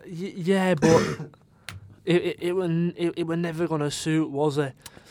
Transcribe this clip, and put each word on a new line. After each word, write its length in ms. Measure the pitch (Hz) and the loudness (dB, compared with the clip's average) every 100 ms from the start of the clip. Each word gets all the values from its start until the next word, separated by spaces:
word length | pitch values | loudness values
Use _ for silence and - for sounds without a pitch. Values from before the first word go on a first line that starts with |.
| - | -14
y-, 260 | 170 190 | -10 -10
yeah, 400 | 196 170 196 185 | -4 2 2 4
but 280 | 160 160 165 | 4 6 6
<coughs> 1000 | - - - - _ _ - - - - 185 | 4 -6 -12 -16 _ _ -18 -18 -20 -10 0
it, 160 | 170 | 2
it, 140 | 175 - | 2 -4
it, 120 | 175 | -4
were 100 | 185 | -2
n-, 300 | 180 165 175 - | 0 0 0 -2
it, 160 | 170 170 | -4 -2
it 80 | 165 | -4
were 100 | 165 | -2
never 320 | 170 160 165 | -4 -4 -2
gonna 220 | 156 147 | 0 -2
suit, 400 | - 160 156 139 | -2 -2 0 0
was 260 | 139 151 139 | 0 0 0
it? 140 | 139 - - - - | -4 -6 -20 -20 -20